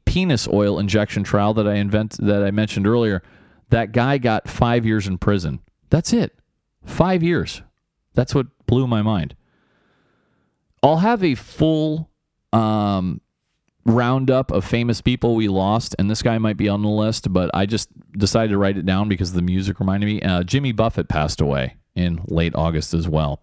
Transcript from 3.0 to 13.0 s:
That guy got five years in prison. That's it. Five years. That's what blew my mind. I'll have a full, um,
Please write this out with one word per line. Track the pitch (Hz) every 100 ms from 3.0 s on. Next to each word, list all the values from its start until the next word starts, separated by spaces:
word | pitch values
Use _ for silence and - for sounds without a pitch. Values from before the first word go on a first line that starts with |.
| 113 92 - - _ _ -
That | 117 107
guy | 113 127 139
got | 120 107 -
five | - 120 120 113
years | 110 95
in | 90
prison. | - 101 85 64 - _ -
That's | 160 -
it. | 240 165 _ _ _ _ _
Five | - - 175 185
years. | 170 160 - - - _ _ _ _ -
That's | 127
what | 139 127 _ -
blew | 120 127
my | 110
mind. | 107 104 69 - _ _ _ _ _ _ _ _ _ _ _ _ _ -
I'll | 139 160
have | 208 233
a | 180 120
full, | - - 160 156 156 156 160 _ _ _ _
um, | 113 110 107 104 98